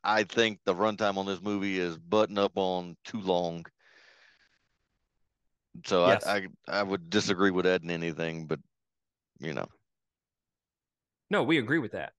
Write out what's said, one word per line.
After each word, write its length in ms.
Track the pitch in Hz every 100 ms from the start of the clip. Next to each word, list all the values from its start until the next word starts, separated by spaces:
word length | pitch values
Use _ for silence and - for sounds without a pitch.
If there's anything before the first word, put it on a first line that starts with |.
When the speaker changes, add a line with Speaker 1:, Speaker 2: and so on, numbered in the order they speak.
Speaker 1:
I 200 | 98 110
think 360 | 104 - 113 101
the 100 | -
runtime 420 | 87 110 101 104 95
on 80 |
this 160 | 98 92
movie 380 | 98 101 98 92
is 180 | 87 82
button 400 | 85 107 101 101
up 140 | 101
on 400 | - 95 92 87 82
too 140 | - 113
long. 440 | 95 90 87 85 82 _ _ _ - _ _ _ _ _ _ _ _ _ _ _ _ _ _ _ _ -
So 220 | - 92 87
Speaker 2:
Yes. 180 | 98
Speaker 1:
I, 120 | - 101
I, 100 | 95 - - 95
I 40 |
would 260 | 98 95 82
disagree 420 | 104 98 90 98
with 140 | 92
adding 240 | 90 92 82
anything, 560 | 85 85 78 82 82 78
but, 120 | 76 _ _ _ _ _ _ _ _
you 140 | 80
know. 120 | 64 50 _ _ _ _ _ _ _ _ _ _ _ _ _ _ _ _
Speaker 2:
No, 100 | 196
we 140 | 127 160
agree 220 | 113 160
with 140 | 110
that. 200 | 95 69